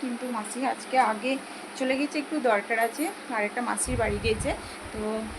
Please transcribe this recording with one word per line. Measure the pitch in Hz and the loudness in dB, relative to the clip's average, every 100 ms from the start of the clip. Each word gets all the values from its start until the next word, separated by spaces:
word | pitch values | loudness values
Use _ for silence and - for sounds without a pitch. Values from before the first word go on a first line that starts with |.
কিন্তু | 254 233 254 | -2 -4 -2
মাসি | 226 208 240 262 | -4 -4 -2 0
আজকে | - - 254 | -2 2 4
আগে | 220 214 254 269 - - - - | 6 4 0 -2 -4 -12 -8 -2
চলে | 262 262 | 2 2
গেছে, | 294 302 | 2 0
একটু | 277 302 | -2 2
দরকার | 240 214 - 226 | 4 4 4 2
আছে, | 233 226 339 - - | 2 0 -4 -4 -4
আর | 226 | -2
একটা | 208 240 | 0 0
মাসির | 233 208 - 247 | -2 0 0 2
বাড়ি | 214 208 | 2 2
গেছে। | 226 214 277 - - - - | 2 2 0 -2 -6 -12 -8
তো | 220 214 220 214 | -4 -2 -2 -4